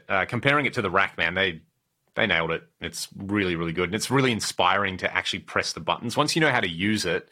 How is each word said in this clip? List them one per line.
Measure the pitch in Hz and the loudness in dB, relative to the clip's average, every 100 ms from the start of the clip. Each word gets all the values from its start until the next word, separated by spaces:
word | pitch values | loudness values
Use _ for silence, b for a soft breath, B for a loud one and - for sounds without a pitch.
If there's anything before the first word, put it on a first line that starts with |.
| - | -2
uh, | 101 | 0
comparing | 90 120 139 143 127 | 0 0 2 2 0
it | |
to | 123 | -2
the | 98 | 0
Rack, | 92 98 - | 2 0 0
man, | 85 | -2
they, | 90 95 80 - _ _ _ _ | 2 0 -2 -12 _ _ _ _
they | - 110 | -2 0
nailed | 85 82 | 2 0
it. | 80 - - | -2 -6 -12
It's | 85 - - - | -12 -10 -12 -10
really, | 98 104 92 | -4 -2 0
really | 85 85 | 0 -2
good. | 82 | -2
And | 90 | -2
it's | 107 - | -2 0
really | 131 131 | 2 2
inspiring | 107 - - 90 95 101 92 | 0 -4 2 4 4 0 -2
to | 98 | -2
actually | 92 - 95 | -2 -2 -4
press | - 101 87 | -4 -2 -2
the | - | -4
buttons. | 85 85 117 127 | -2 -2 -2 0
Once | 147 | 0
you | 170 | 4
know | 156 | 4
how | 123 | 2
to | 101 | 0
use | 82 101 107 | 0 0 0
it, | 95 90 - | 0 -2 -4